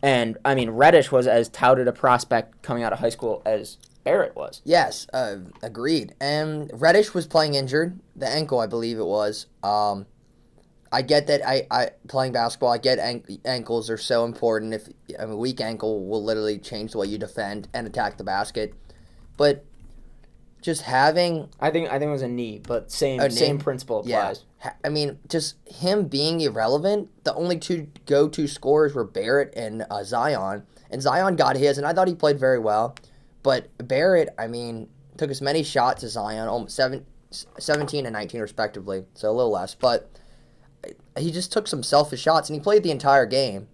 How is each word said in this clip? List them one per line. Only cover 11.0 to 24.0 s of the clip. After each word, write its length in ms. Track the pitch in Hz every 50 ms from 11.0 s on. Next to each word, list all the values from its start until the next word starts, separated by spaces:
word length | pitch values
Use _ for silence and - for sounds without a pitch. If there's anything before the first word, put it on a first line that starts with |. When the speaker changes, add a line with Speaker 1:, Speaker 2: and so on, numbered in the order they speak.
| 131
Speaker 2:
get 240 | 131 151 147 143
that 200 | 147 147 139 -
I, 200 | - 135 135 131 -
I 200 | - 120 123 - - _ _ -
playing 240 | - 131 131 131 120
basketball, 380 | 120 117 117 - - - 123
I 80 | 120 117
get 200 | 110 131 127 113
an-, 240 | 82 117 120 120 - - 98 - _
ankles 460 | 120 131 123 113 - 113 117 107 113
are 80 | 113 107
so 260 | - - 127 117 117
important. 480 | 117 113 - - 117 110 110 107 110 110
If, 160 | 107 - - - _ _ _ - -
I 80 | -
mean, 100 | 110 110
weak 240 | 104 117 131 123 123
ankle 460 | 120 110 113 107 110 110 110 104 95
will 180 | 92 104 110 104
literally 340 | 110 113 110 107 107 107 101
change 340 | - - - 107 107 110 -
the 60 | 113
way 80 | 98
you 120 | 101 104 104
defend 500 | 95 101 - - 107 101 104 107 107 - -
and 120 | 120 120
attack 300 | 107 - 127 113 104 98
the 80 | - 101
basket. 500 | 95 95 98 104 - - - 107 107 - - - - - - - - - - - - -
But 280 | - 147 147 139 143 - - - - - - - - - - - - - - _ - - - _ _
just 220 | - - 165 - -
having 680 | - 127 131 135 151 156 170 175 175 170 160 - - - -
Speaker 1:
I 100 | - 151
think, 180 | 156 170 165 -
I 80 | - 139
think 100 | 147 151
it 40 | 147
was 100 | 135 131
a 60 | 123
knee, 320 | 123 120 120 113 107 107 -
but 260 | - 120 117 110 - -
same, 280 | - 151 139 131 131
Speaker 2:
A 100 | 139 139
Speaker 1:
same 260 | 120 117 - 143 147
Speaker 2:
knee? 60 | 143 -
Speaker 1:
principle 400 | - 135 127 - - 120 107